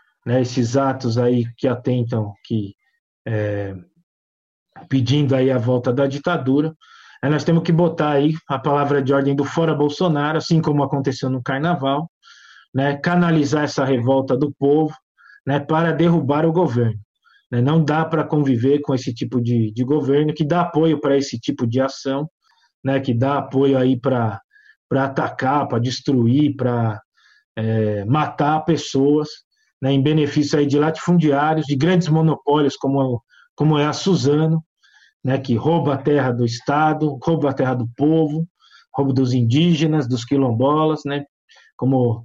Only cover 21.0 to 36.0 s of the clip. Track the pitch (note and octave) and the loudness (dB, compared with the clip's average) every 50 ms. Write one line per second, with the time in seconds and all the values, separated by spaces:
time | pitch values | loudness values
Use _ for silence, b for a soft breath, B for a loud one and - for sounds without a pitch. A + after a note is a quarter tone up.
21 | D3 C#3 C#3 C#3 C#3 - - A#2 - - C#3 - B2+ A#2 A2+ C3 C3+ C4+ - - | 0 0 0 0 0 -2 -8 -8 -6 -6 -4 -2 -2 -2 0 0 -2 -2 -4 -6
22 | - C#3 C3+ C#3 D3+ D#3+ _ _ _ _ _ _ _ _ _ _ - C3+ C3+ C3+ | -6 -6 -4 -4 -6 -8 _ _ _ _ _ _ _ _ _ _ -4 -2 -2 -2
23 | C3+ - A#2 A#2 C3+ C#3 C#3+ C#3 - - - C3+ C#3 C#3 C3+ C3 B2+ C3 C3 A#2+ | 0 -2 -2 0 0 0 0 -2 -4 -2 0 2 2 4 4 4 2 2 0 0
24 | - C3+ C3 B2 A2+ G#2+ A2 A2 _ b b b b b b b b - C#3 C3+ | 0 0 0 0 0 -2 -4 -8 _ b b b b b b b b -4 -2 -2
25 | C3+ C3+ C3+ - C#3 - - - C3 C3 C#3+ D3 C3+ - A#2+ A2+ A#2 B2+ B2 - | -2 -2 -2 -4 -4 -4 -4 -4 -2 0 0 0 -2 -2 -2 -2 -2 -2 -4 -4
26 | - - C3+ B2+ A#2 A#2 B2+ D3 D3+ C#3 B2 - B2 B2 A#2+ A#2+ A#2 A2 G#2+ G#2+ | -2 0 0 2 2 4 4 2 2 0 0 -2 -2 -2 0 0 -2 -2 -4 -6
27 | - _ _ b b b b b b b - - A2 A2 A2+ A2 A2 G#2+ G#2+ G2+ | -12 _ _ b b b b b b b -8 -4 -2 0 0 0 0 0 -2 -2
28 | G2 G#2 C3+ D3+ D3 - - - D3+ C#3+ D#3 D#3+ D#3 - D#3+ C3 - - - C3+ | -2 0 0 0 0 -2 -2 -2 0 0 0 0 0 0 -2 -2 -2 -2 0 2
29 | C3+ C#3+ D3 D3+ D3+ D3+ - - _ _ _ _ _ _ _ - B2+ C3+ C#3 C3+ | 2 4 2 2 0 -4 -8 -18 _ _ _ _ _ _ _ -6 -2 0 2 2
30 | C3 D3+ D#3 D#3 D3 C#3 - D3+ D3 C#3+ - D3 D3 C#3 C3+ D3 D3+ D#3+ D#3+ - | 2 2 2 2 0 0 0 0 0 0 2 0 2 2 2 2 2 0 -2 -2
31 | - F3 F3 F3 D#3 D3+ C#3 C#3 D3 D#3 D#3 D#3 D3+ C#3 C#3+ B2+ C#3+ E3+ F#3 F3 | 0 2 2 4 4 4 2 2 2 0 0 -2 -2 -2 -2 0 2 2 2 2
32 | E3+ D3 D#3 D#3+ D#3+ D#3+ D3 - - C#3+ C#3+ D3+ D3 C3+ - - - C3+ C#3 C#3 | 2 2 2 2 2 2 0 0 0 2 2 4 2 2 0 -2 -4 -2 0 0
33 | C3+ C3 B2 A#2 _ b b b b b b - D3 D#3 D3+ D3 D3 D3+ D3 - | 0 0 -2 -4 _ b b b b b b 0 2 2 2 2 2 0 -2 -2
34 | - G3 F#3 C#3 A#2 C#3+ D3 D3+ D#3 D#3+ D#3+ D#3+ - _ _ _ b b b b | 0 0 2 2 2 2 2 2 2 2 0 -2 -4 _ _ _ b b b b
35 | b b b b - B2+ C3 C3+ - - A#2 A2 A#2+ D3+ E3+ E3 C#3+ D3 C3+ C3 | b b b b -4 -2 -2 -2 0 -2 -2 0 0 0 0 2 0 0 -2 0